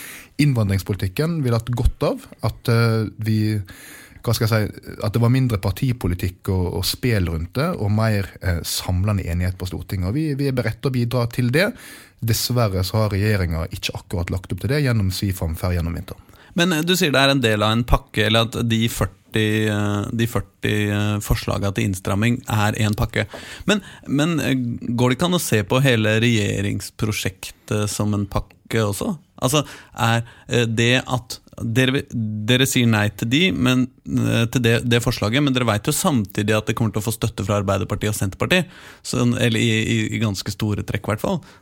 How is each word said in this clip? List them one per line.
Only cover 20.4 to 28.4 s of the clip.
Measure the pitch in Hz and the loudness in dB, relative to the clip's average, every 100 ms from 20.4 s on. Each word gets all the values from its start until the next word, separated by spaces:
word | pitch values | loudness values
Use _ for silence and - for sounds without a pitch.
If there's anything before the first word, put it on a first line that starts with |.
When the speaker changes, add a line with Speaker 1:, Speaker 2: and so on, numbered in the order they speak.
| - _ 113 104 104 | -6 _ -2 0 0
Speaker 2:
eh, | 104 104 104 | 0 0 -2
forslagene | - - - 104 101 98 | 0 0 0 -2 -2 0
til | 110 | -2
innstramming | 95 98 98 117 120 - | -2 -2 0 0 0 -2
er | 110 104 - | 0 0 0
en | 107 104 | 0 0
pakke. | 117 107 107 - - - - | -2 -2 -4 -8 -16 -8 -2
Men, | 208 - - - | -2 -2 -18 -4
men, | 143 165 160 | 0 0 0
eh, | 127 131 | 0 0
går | 120 - - 120 123 | -2 -6 -4 0 2
det | 127 | 2
ikke | 180 | 2
an | 180 | 0
å | |
se | - 110 | 2 0
på | 101 127 | 2 2
hele | 139 113 107 110 | 4 4 4 4
regjeringsprosjektet | 117 107 101 104 101 104 - - 107 - 110 - - - - 107 104 | 4 2 2 0 -2 -4 -6 -4 -4 -2 -4 -8 -16 -16 -4 -2 -2
som | - 104 | -2 -2
en | 104 98 | 0 -2
pakke | 101 | -4